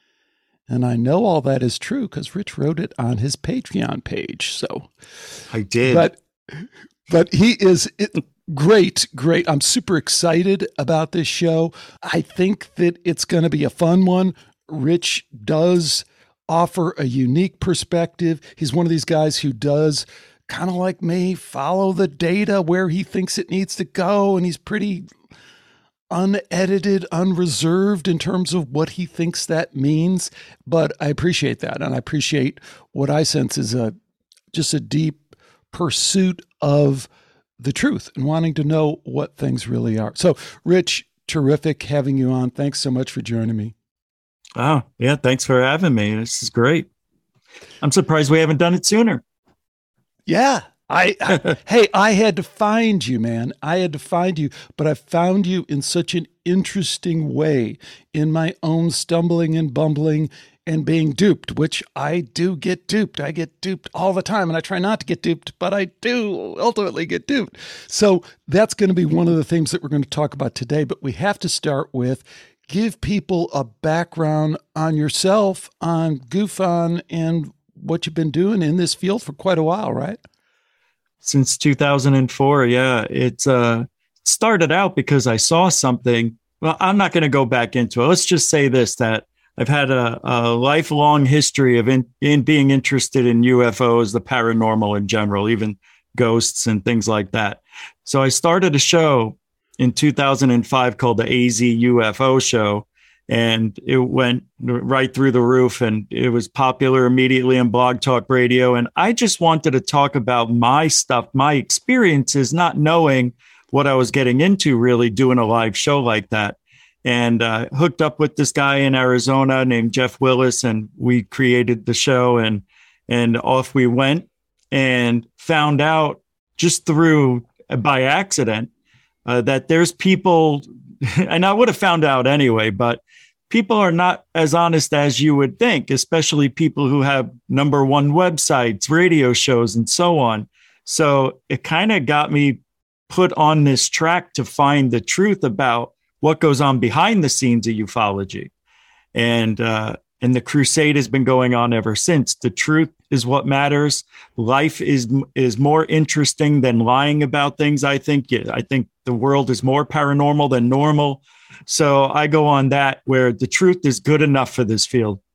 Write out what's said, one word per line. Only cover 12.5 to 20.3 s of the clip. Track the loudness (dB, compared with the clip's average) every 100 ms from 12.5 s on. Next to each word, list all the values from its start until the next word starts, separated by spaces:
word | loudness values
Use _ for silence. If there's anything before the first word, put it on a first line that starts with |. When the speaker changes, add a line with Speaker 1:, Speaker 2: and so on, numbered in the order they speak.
| -2 -8 -2
Speaker 1:
that | -2 -2
it's | -6 -6 -2
gonna | 0 0
be | -2 -4
a |
fun | 0 2 4 4
one. | 2 0 -4 _ _ -12
Rich | -4 -2 -2 -2 -6 -10 -12
does | -4 0 2 2 0 -4 -8 _ _ _ -4
offer | 0 0 0 -4 -2
a | -4
unique | 0 0 0 0 -2
perspective. | -4 -4 -2 -2 -2 -2 -4 -4 -10 -8
He's | -4
one | 0 0
of |
these | 0 0
guys | 0 0 -2
who | -4
does, | -4 -2 2 0 -2 -8 -18 -20